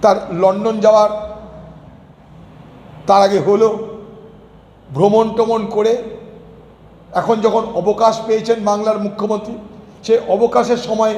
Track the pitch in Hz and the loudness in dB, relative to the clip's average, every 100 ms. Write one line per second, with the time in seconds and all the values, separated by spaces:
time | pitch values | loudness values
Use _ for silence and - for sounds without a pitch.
0 | 214 190 - 170 190 196 220 214 208 214 | 4 2 -2 0 2 2 -2 2 4 4
1 | 214 208 - - - - - - - - | 4 0 -10 -14 -18 -20 -20 -20 -20 -20
2 | - - - - - - - - - - | -20 -20 -20 -20 -20 -20 -20 -20 -20 -18
3 | - 196 196 196 151 208 220 208 - - | 0 2 4 2 2 2 2 0 -8 -12
4 | - - - - - - - - - 135 | -18 -20 -20 -20 -20 -20 -20 -20 -12 0
5 | 196 214 226 208 226 226 208 208 214 247 | 2 4 2 0 0 0 -2 -2 0 0
6 | - - - - - - - - - - | -4 -14 -18 -20 -20 -20 -20 -20 -20 -20
7 | - - 170 226 214 208 220 226 175 208 | -8 -6 -2 0 2 0 -4 -4 -2 2
8 | 226 220 226 220 220 226 208 208 214 214 | 2 0 -2 -2 0 -2 0 -2 -2 -2
9 | 202 202 208 208 208 233 - - - - | -4 -6 -4 -4 -6 -14 -16 -20 -20 -18
10 | - 226 - 190 226 240 202 240 - 220 | 0 0 2 0 2 2 0 -2 -2 -2
11 | 220 | -2